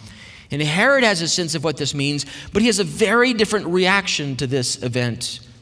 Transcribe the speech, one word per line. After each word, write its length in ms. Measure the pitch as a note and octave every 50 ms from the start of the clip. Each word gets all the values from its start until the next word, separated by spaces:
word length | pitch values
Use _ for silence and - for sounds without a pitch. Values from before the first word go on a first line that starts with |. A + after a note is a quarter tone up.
| - - - - - - - - - -
And 80 | C#3 C#3+
Herod 440 | D3+ D3+ D#3+ F#3+ A3+ C4+ C#4 C4+ A#3+
has 180 | G#3+ G3+ E3
a 60 | E3+ D3
sense 260 | - F3+ F3 D3+ E3
of 80 | D#3
what 140 | D3 D#3+ C#3+
this 180 | - D3 - -
means, 320 | C#3+ C#3 C#3+ D3 C#3+ - - - - - -
but 80 | - G#3
he 60 | A3+
has 140 | B3 G3+ F#3+
a 40 | F#3+
very 480 | D3+ - - A3 F#3+ A3 A#3+ A#3+ C4
different 360 | A#3 G#3+ G#3+ - G#3+ G3 C3 D#3+
reaction 680 | F3+ F#3 F#3 F#3 G3+ G3 F#3+ F#3 - - D3 C#3 C3 B2
to 100 | C#3+ B2
this 340 | C#3 C3 B2+ - - -
event 560 | - B2+ A#2 B2+ B2 A#2+ A2+ A#2+ - - - - - - - -